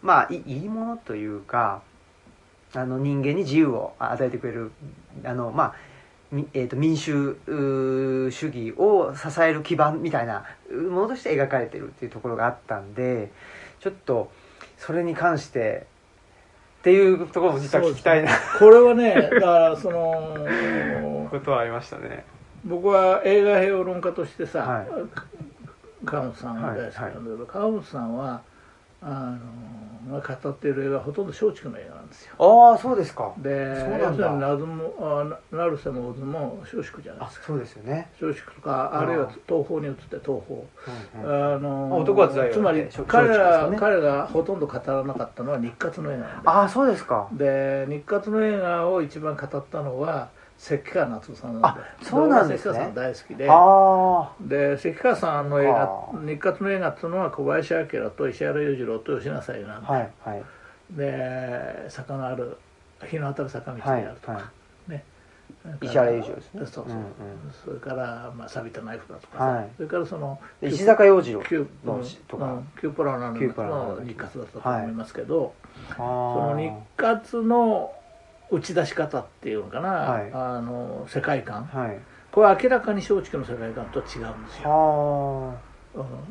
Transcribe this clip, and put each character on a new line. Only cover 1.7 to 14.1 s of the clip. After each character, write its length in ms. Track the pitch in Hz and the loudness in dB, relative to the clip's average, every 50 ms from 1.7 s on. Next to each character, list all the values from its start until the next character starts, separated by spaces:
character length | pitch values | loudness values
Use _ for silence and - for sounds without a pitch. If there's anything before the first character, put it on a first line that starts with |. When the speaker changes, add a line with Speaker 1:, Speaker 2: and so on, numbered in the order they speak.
| 98 98 - _ _ - _ _ _ _ _ - - _ _ _ _ _ _ _ - | -2 -6 -12 _ _ -20 _ _ _ _ _ -20 -20 _ _ _ _ _ _ _ -8
Speaker 1:
あ 120 | 131 127 | -6 -6
の、 140 | 127 131 131 | -4 -4 -2
人 220 | 139 143 143 139 | -2 -2 -2 0
間 80 | 135 139 | 0 0
に 60 | 147 185 | 0 0
自 200 | 196 143 135 156 | -2 0 4 4
由 100 | 160 143 | 4 4
を 260 | 123 110 - - - - | 2 -2 -4 -8 -8 -6
与 240 | 123 117 117 120 127 | -6 -4 -2 -2 -2
え 60 | 127 | -2
て 80 | 123 117 | -2 -4
く 100 | - 123 | -8 -8
れ 60 | 113 | -8
る、 180 | 117 113 110 - _ 147 139 - - - _ - - - | -8 -10 -10 -12 _ -20 -20 -20 -20 -20 _ -20 -14 -10
あ 100 | 123 123 | -8 -8
の、 180 | 127 120 117 | -6 -6 -6
ま 120 | - - 151 | -2 0 -2
あ、 120 | - - - - - - - - _ _ _ _ _ | -2 -2 -10 -20 -20 -20 -20 -20 _ _ _ _ _
み-、 160 | - 143 147 - - | -8 -6 -6 -4 -4
え 100 | 135 127 | -4 -4
ー 40 | 120 | -4
と、 80 | - | -2
民 220 | 127 147 160 160 147 | 0 2 2 2 0
衆、 400 | - - 151 143 143 139 131 - - - | -2 -2 -2 -2 -2 -2 -4 -8 -8 -8
う 800 | 147 151 139 139 135 135 131 131 131 131 135 131 131 131 131 131 | -4 -2 -2 -2 0 0 0 -2 -2 -2 -2 -2 -2 -2 -2 -4
ー、 40 | |
主 160 | 127 - - 151 | -4 -6 -8 -8
義 260 | 135 123 113 110 - - | -6 -6 -8 -8 -2 2
を 360 | 170 208 214 190 160 - 135 | 4 6 6 6 4 2 -2
支 260 | 143 - 156 147 170 | -8 -10 -8 0 4
え 120 | 165 160 156 | 4 4 4
る 100 | 156 151 | 2 -2
基 120 | - 175 | -4 2
盤 260 | 151 151 151 156 160 | 2 2 2 2 -2
み 100 | - 170 | -4 -2
た 120 | 156 135 117 | -2 -2 -2
い 40 | 117 | -2
な 180 | 107 101 - - - - _ - | -6 -8 -10 -12 -20 -20 _ -12
も 300 | - 123 160 185 180 180 | -8 -6 -4 -2 0 -2
の 60 | 202 220 | -2 -2
と 80 | 262 | -4
し 80 | - - | -6 -4
て 120 | - 160 | -2 0
描 120 | 139 139 135 | 0 0 0
か 120 | 143 131 | 0 -2
れ 80 | 117 113 | -2 -4
て 100 | - - | -8 -12
る 120 | - - | -14 -14
っ 20 | |
て 140 | - _ - | -14 _ -14
い 20 | 117 | -12
う 40 | |
と 80 | - - | -12 -10
こ 100 | - 123 | -8 -6
ろ 60 | 117 | -4
が 100 | 113 113 | -2 -2
あ 40 | 120 | -2
っ 80 | 123 - - - | -2 -4 -10 -8
た 120 | 113 101 | -8 -8
ん 140 | 98 101 104 | -8 -12 -8
で、 380 | 120 127 127 127 117 104 104 - - - - - - - - - - | -4 -4 -2 -2 -4 -6 -8 -12 -20 -20 -20 -20 -20 -20 -20 -20 -8
ち 80 | - 196 | -8 -8
ょ 20 | |
っ 20 | 190 - _ | -8 -8 _
と 260 | - | -2